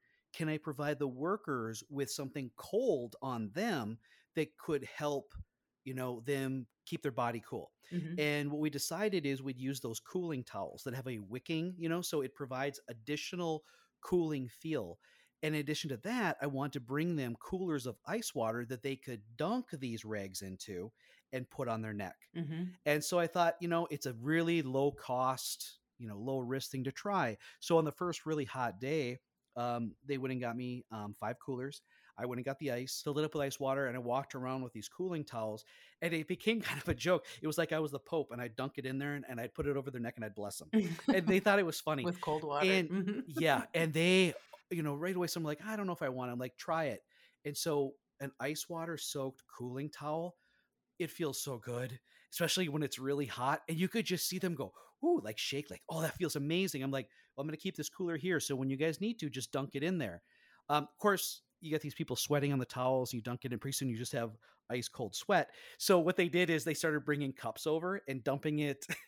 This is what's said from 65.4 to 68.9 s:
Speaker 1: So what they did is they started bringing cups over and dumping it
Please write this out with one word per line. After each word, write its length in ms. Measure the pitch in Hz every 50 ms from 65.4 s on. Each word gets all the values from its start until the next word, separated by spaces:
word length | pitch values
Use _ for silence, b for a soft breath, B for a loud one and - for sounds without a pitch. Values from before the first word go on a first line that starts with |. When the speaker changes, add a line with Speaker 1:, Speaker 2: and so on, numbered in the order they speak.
| 143 - B B B B B B
Speaker 1:
So 200 | - - 190 175
what 160 | 160 175 180
they 140 | - 180 170
did 200 | 135 175 180 160
is 120 | 165 156 -
they 120 | 165 147
started 280 | - - 160 151 147 143
bringing 300 | 151 147 143 143 135 135
cups 320 | - - 113 - - -
over 340 | 156 151 160 170 180 196 196 -
and 160 | - 135 127 107
dumping 360 | 143 135 139 - 156 151 151
it 260 | 151 143 135 - - -